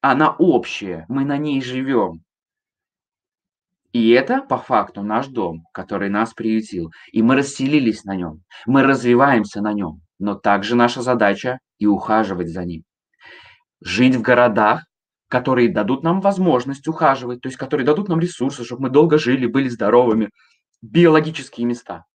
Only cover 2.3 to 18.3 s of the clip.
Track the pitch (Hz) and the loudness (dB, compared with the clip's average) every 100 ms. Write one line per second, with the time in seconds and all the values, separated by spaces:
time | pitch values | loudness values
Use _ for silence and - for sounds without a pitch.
2.3 | _ _ _ _ _ _ _ _ _ _ | _ _ _ _ _ _ _ _ _ _
3.3 | _ _ _ _ _ _ 120 113 120 135 | _ _ _ _ _ _ 0 4 4 4
4.3 | 262 269 123 - 120 101 - 101 107 135 | -4 -2 -6 0 -2 -2 -8 -4 -4 -4
5.3 | 127 92 82 82 - 92 101 98 101 117 | -6 -6 -6 -16 -16 -8 -6 -4 -2 -4
6.3 | - 113 110 107 92 82 - - 113 113 | -4 -4 -4 -4 -10 -10 -14 -8 0 2
7.3 | 131 139 - 135 151 123 104 98 95 87 | 2 0 -4 0 0 0 -2 -6 -8 -8
8.3 | 78 _ - - 135 135 135 120 120 139 | -10 _ -16 0 2 4 2 4 4 4
9.3 | 123 101 104 104 104 92 78 _ _ 101 | 2 0 -4 -4 -4 -6 -10 _ _ -8
10.3 | 101 110 101 101 120 120 123 123 123 104 | -4 0 0 0 2 2 0 -2 0 2
11.3 | 101 127 127 _ _ 107 101 - 110 107 | 0 -4 -8 _ _ 0 0 0 0 0
12.3 | 90 85 82 87 80 - _ _ _ - | -4 -6 -8 -10 -10 -16 _ _ _ -20
13.3 | - - _ _ _ - 90 127 127 110 | -20 -20 _ _ _ -10 2 4 4 2
14.3 | 123 123 107 107 123 - _ _ _ _ | 4 4 4 2 0 -6 _ _ _ _
15.3 | 127 131 127 120 98 104 131 160 185 196 | -4 0 2 2 0 -2 -2 0 0 0
16.3 | 190 180 131 135 139 - 156 160 131 123 | 0 2 2 0 -8 -8 -2 0 0 -4
17.3 | 123 135 131 131 147 131 156 196 165 170 | -10 -10 -10 -6 -2 0 0 0 -2 -2